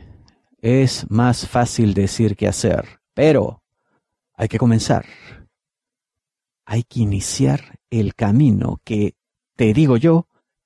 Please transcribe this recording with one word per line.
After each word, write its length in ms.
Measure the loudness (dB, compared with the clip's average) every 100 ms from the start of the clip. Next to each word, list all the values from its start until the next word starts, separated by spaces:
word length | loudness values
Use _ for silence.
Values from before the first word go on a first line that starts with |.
| -20 -20 _ _ _ _
es 460 | 0 2 2 -2 -4
más 380 | 0 0 0 -2
fácil 480 | -2 -2 0 0
decir 420 | 0 -2 0 -2 -2
que 120 | -4
hacer, 520 | -2 -2 -2 -6 _ _
pero 480 | 0 2 2 0 -8 _ _ _ _ _ _ _
hay 140 | -8 -6
que 100 | 0
comenzar. 480 | 2 2 0 -2 -4 -16 -20 -20 -20 _ _ _ _ _ _ _ _ _ _ _ -6
Hay 160 | -6
que 180 | -4 -2
iniciar 800 | -2 -2 -4 -2 0 0 -6 -20 _
el 260 | -4 -4
camino 680 | -2 0 4 4 2 -2 -8
que, 300 | -6 -4 -4 -6 _ _ _ -2
te 160 | 0
digo 240 | 2 2 4
yo, 300 | 4 2 0 _ _ _